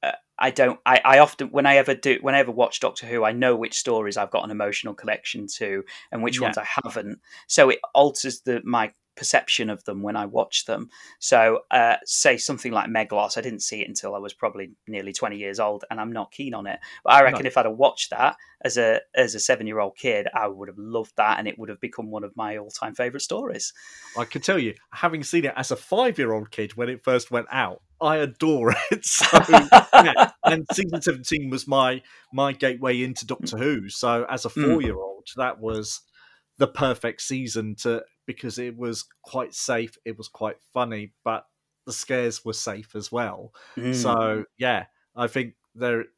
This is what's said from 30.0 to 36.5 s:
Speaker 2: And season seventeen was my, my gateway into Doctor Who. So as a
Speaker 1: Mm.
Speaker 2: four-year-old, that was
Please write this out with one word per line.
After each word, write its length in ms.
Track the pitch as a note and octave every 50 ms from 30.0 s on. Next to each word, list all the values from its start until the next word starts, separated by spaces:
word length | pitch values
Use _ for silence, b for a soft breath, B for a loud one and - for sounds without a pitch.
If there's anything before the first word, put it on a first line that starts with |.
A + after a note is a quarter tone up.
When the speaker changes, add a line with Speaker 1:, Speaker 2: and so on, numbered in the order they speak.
| A#3 D#3+ C3 - - - - _ -
Speaker 2:
And 240 | F3 E3 D#3+ D#3 - -
season 280 | - G3 F3 E3 E3
seventeen 480 | D3 - D3+ B2+ B2+ - E3 D#3 C#3+ C3+
was 180 | C3 C3 - C#3
my, 360 | C#3 C3+ C3 B2+ C3 C3 b b b b b b
my 200 | - C3 C#3 C#3 C3+
gateway 480 | C3+ - C3+ B2+ A#2+ C3+ C3 B2 B2
into 240 | B2+ C3 B2+ - -
Doctor 320 | A2+ C3+ - - - - G#2+
Who. 320 | B2 D3 D3+ A#2+ F#2+ G2
So 380 | - - - A#2+ A#2 A#2 A#2+ -
as 160 | B2+ C3 -
a 40 | A#2+
Speaker 1:
Mm. 240 | - - D3+ C3+ -
Speaker 2:
four-year-old, 560 | E3 C#3 A2+ G#2 F#2 F#2+ F#2+ G2 G2 A2 - - C3+
that 220 | C3 B2+ - -
was 420 | A2 A2 A2+ A2 G#2+ G#2+ - - _ _ b b b b b b b b